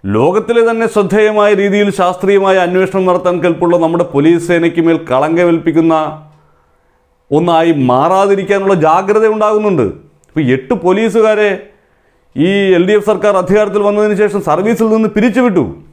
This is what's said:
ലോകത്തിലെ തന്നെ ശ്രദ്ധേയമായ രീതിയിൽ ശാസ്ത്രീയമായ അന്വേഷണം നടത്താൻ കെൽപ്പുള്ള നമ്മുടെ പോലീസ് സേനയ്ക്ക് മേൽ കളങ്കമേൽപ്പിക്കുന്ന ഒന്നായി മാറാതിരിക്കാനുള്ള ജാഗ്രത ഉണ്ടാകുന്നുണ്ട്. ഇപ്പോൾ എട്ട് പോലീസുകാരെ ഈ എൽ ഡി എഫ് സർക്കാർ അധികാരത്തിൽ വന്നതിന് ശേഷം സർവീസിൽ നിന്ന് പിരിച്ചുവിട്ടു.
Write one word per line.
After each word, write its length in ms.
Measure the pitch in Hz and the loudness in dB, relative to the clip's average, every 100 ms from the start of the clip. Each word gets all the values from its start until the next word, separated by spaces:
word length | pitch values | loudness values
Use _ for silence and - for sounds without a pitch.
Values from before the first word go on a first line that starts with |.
ലോകത്തിലെ 580 | 98 104 139 196 220 233 226 | -2 0 2 0 -2 0 0
തന്നെ 200 | 226 226 | 0 -2
ശ്രദ്ധേയമായ 560 | 220 190 202 214 214 208 202 | -2 0 2 2 2 2 2
രീതിയിൽ 280 | 202 202 208 190 | 0 0 0 0
ശാസ്ത്രീയമായ 560 | 180 180 190 202 196 190 175 | -2 0 0 2 2 0 0
അന്വേഷണം 400 | 185 190 190 185 | 0 0 0 0
നടത്താൻ 280 | 180 180 175 | 0 0 -2
കെൽപ്പുള്ള 320 | 170 165 175 175 | -2 0 0 0
നമ്മുടെ 200 | 165 170 175 | 0 -2 -2
പോലീസ് 320 | 139 151 170 170 | 0 2 2 0
സേനയ്ക്ക് 340 | 175 170 170 165 | 0 0 0 0
മേൽ 120 | 160 160 | 0 0
കളങ്കമേൽപ്പിക്കുന്ന 840 | 127 151 165 175 170 156 156 165 160 156 151 - _ _ _ _ _ _ _ _ _ _ | -2 0 0 0 0 0 0 2 0 -4 -10 -20 _ _ _ _ _ _ _ _ _ _
ഒന്നായി 420 | 143 175 165 170 151 127 | -2 0 2 2 0 2
മാറാതിരിക്കാനുള്ള 840 | 123 156 190 196 196 190 196 196 190 | 2 2 0 0 0 0 -2 0 0
ജാഗ്രത 400 | 156 170 196 214 220 | 2 0 2 2 2
ഉണ്ടാകുന്നുണ്ട്. 520 | 220 214 214 208 170 104 - - _ _ | 0 0 0 0 -2 -2 -6 -20 _ _
ഇപ്പോൾ 160 | - 131 131 | -4 -2 -2
എട്ട് 180 | - 226 | -2 -2
പോലീസുകാരെ 680 | 175 196 226 214 214 214 208 190 - _ _ _ _ _ _ 131 | 0 0 0 2 2 2 0 -2 -10 _ _ _ _ _ _ -2
ഈ 140 | 170 196 196 175 | 0 0 2 2
എൽ 80 | 185 | 2
ഡി 60 | 208 | 0
എഫ് 100 | 208 | 0
സർക്കാർ 240 | 202 208 190 | -2 0 0
അധികാരത്തിൽ 400 | 170 202 214 202 202 | 0 0 0 0 -2
വന്നതിന് 280 | 208 208 196 | 0 -2 0
ശേഷം 180 | 208 202 165 | -2 -2 -2
സർവീസിൽ 380 | 156 202 233 220 | -2 -2 0 0
നിന്ന് 160 | 220 220 214 | 0 0 0
പിരിച്ചുവിട്ടു. 500 | 233 220 247 185 107 - - | 0 2 0 0 -4 -8 -20